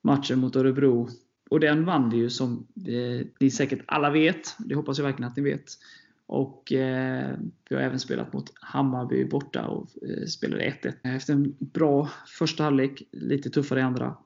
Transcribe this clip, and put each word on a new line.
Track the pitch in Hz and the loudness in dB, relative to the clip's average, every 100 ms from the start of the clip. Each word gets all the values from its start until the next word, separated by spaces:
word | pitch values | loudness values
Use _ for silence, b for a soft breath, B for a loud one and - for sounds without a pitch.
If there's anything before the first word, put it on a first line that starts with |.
matchen | - 139 139 127 | 4 2 2 0
mot | 127 131 | 2 4
Örebro. | 131 131 139 120 120 120 _ _ _ | 4 6 4 4 0 -8 _ _ _
Och | 156 | 4
den | 151 151 170 | 4 4 4
vann | 160 120 | 4 4
vi | 117 | 2
ju | 120 | 0
som, | 123 127 117 117 - 185 | 0 -2 -2 -8 -12 -6
eh, | 120 123 123 - _ | -4 -2 -4 -6 _
ni | 135 | 2
säkert | - 139 135 - | 4 -2 -2 -2
alla | 151 147 | 0 4
vet. | 156 151 160 - - | 4 4 2 -10 -12
Det | - 143 | -6 -4
hoppas | 143 135 | -2 -2
jag | 143 | -2
verkligen | 135 123 | -2 -6
att | 123 | -2
ni | |
vet. | 143 139 - - B B B B - | -2 -2 -8 -20 B B B B -6
Och, | - 135 - - | -4 -4 -8 -2
eh, | 131 131 131 131 131 135 135 - - _ | 0 0 -2 -2 -4 -4 -6 -8 -12 _
vi | 135 | -2
har | |
även | 131 131 | -2 -2
spelat | - 120 120 | -4 -4 -4
mot | 135 143 - | -8 -10 -16
Hammarby | - 139 135 127 123 127 131 | -6 0 0 0 -2 0 0
borta | 139 - 62 55 | -2 -4 -6 -4
och, | - - - | -6 -8 -12
eh, | - - - | -8 -6 -6
spelade | - - - | -4 -4 -2
ett | - 139 - | -2 -2 -6
ett. | - | -6
Efter | 127 131 - | -6 -4 0
en | 143 143 - | 2 0 -2
bra | 143 160 156 139 147 B - | -8 0 4 4 0 B -18
första | - 165 - | -2 -2 0
halvlek, | 151 135 135 135 - | 2 2 2 -4 -16
lite | - - 143 143 | -8 -2 -2 0
tuffare | 147 143 131 | -2 0 2
i | |
andra. | 131 127 123 151 | 2 0 -4 -6